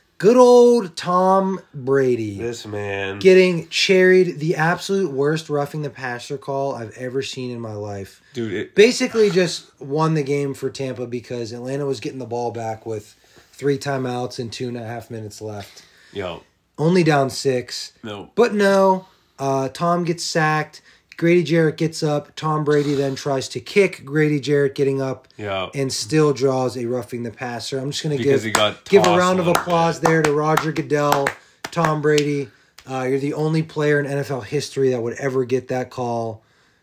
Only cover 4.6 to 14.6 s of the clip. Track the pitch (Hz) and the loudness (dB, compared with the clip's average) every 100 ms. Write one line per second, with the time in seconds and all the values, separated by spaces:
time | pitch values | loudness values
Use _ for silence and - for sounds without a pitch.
4.6 | 160 180 - 196 170 135 147 160 160 147 | 0 0 -2 -2 -2 -2 -2 -2 -4 -4
5.6 | 143 156 143 117 127 120 - 139 - 139 | -4 -6 -10 -8 -10 -10 -10 -12 -6 -4
6.6 | 139 117 107 120 127 135 131 135 123 117 | -4 -6 -10 -10 -6 -6 -6 -8 -10 -8
7.6 | 110 104 104 101 95 - _ 120 113 98 | -10 -8 -8 -10 -12 -18 _ -8 -4 -4
8.6 | - - 233 - 247 226 208 175 170 - | -2 4 4 4 -2 2 2 2 0 -4
9.6 | - _ 139 151 160 160 135 143 139 127 | -14 _ -6 0 2 0 0 -2 -2 -4
10.6 | 131 135 131 123 120 120 107 120 113 120 | -8 -6 -8 -8 -8 -10 -8 -8 -8 -10
11.6 | 127 139 139 120 151 131 113 120 120 117 | -6 -4 -4 -4 -6 -10 -8 -6 -4 -6
12.6 | 113 110 113 107 - _ _ - _ - | -6 -8 -8 -10 -12 _ _ -20 _ -4
13.6 | 139 135 143 135 127 123 123 - 113 - | -2 -2 -2 -4 -4 -6 -6 -8 -10 -8